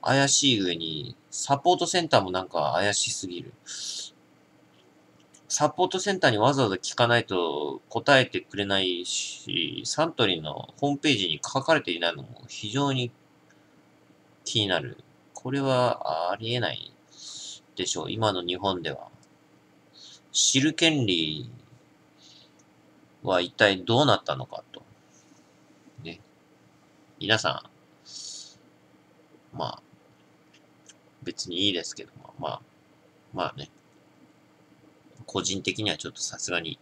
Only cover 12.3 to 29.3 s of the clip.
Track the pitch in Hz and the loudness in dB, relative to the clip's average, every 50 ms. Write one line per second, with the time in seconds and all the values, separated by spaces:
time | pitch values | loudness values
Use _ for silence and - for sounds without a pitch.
12.3 | 120 - - 117 - - - 107 107 135 139 139 135 127 123 120 - _ _ _ | -18 -20 -18 -18 -14 -12 -10 -4 -2 0 0 2 0 0 -2 -4 -8 _ _ _
13.3 | _ _ _ _ _ _ _ _ _ _ _ _ _ _ _ _ - _ _ _ | _ _ _ _ _ _ _ _ _ _ _ _ _ _ _ _ -20 _ _ _
14.3 | _ _ _ - - 117 104 98 90 82 71 62 - - - _ _ _ _ _ | _ _ _ -2 0 0 2 2 0 0 0 -4 -12 -16 -20 _ _ _ _ _
15.3 | _ - _ 131 131 139 139 135 131 127 123 120 - - - - 78 80 85 87 | _ -12 _ -4 -4 -2 0 2 2 4 4 2 2 0 -2 -4 -2 -2 0 -2
16.3 | 95 107 110 117 120 123 110 80 64 50 50 50 - _ _ _ - - - - | -2 -2 -2 -2 -2 0 0 -2 -4 -6 -12 -16 -20 _ _ _ -20 -20 -18 -16
17.3 | - - - - - - _ _ _ - 92 - - 90 80 87 - 107 110 107 | -16 -14 -14 -14 -16 -18 _ _ _ -6 -4 -4 -2 -4 -4 -4 -4 2 2 2
18.3 | 98 90 87 87 90 90 101 98 95 90 82 78 69 - - - - - - _ | 2 2 -2 -4 -4 0 0 0 0 0 -2 -6 -6 -6 -10 -16 -20 -20 -20 _
19.3 | _ _ _ _ _ _ _ _ _ _ _ _ _ - - - - - _ _ | _ _ _ _ _ _ _ _ _ _ _ _ _ -20 -20 -20 -20 -20 _ _
20.3 | - - - - - 131 131 156 151 - 165 165 156 147 120 101 90 82 80 78 | -2 0 2 4 4 4 4 2 2 4 2 4 4 4 2 2 2 2 0 -2
21.3 | 78 76 - - - - - _ - - _ _ _ _ _ _ _ _ - - | -4 -6 -10 -12 -14 -18 -20 _ -20 -20 _ _ _ _ _ _ _ _ -20 -20
22.3 | - - - - _ _ - _ _ _ _ - - - - _ _ _ - - | -20 -20 -20 -20 _ _ -20 _ _ _ _ -20 -20 -20 -20 _ _ _ -2 2
23.3 | 92 90 90 - - - 113 101 98 92 92 - 110 123 151 139 107 - - - | 2 2 2 0 4 6 6 6 6 4 2 4 6 6 8 6 6 4 2 -4
24.3 | 76 67 64 - - - - _ - - - _ - _ _ _ _ - _ _ | -4 -4 -6 -10 -12 -14 -14 _ -20 -20 -20 _ -20 _ _ _ _ -20 _ _
25.3 | - - _ _ _ _ - _ - _ _ - _ - - 82 85 - - _ | -20 -20 _ _ _ _ -20 _ -20 _ _ -20 _ -16 -16 -16 -16 -16 -20 _
26.3 | _ _ _ _ _ _ _ _ _ _ _ _ _ _ - _ _ - - 92 | _ _ _ _ _ _ _ _ _ _ _ _ _ _ -20 _ _ -10 0 2
27.3 | 110 107 - 80 - - - - _ _ _ _ _ _ _ - - - - - | 2 2 4 0 -2 -2 -8 -14 _ _ _ _ _ _ _ -18 -16 -14 -14 -14
28.3 | - - - - - - _ - _ _ _ _ _ _ _ _ _ _ _ _ | -14 -16 -18 -20 -20 -20 _ -20 _ _ _ _ _ _ _ _ _ _ _ _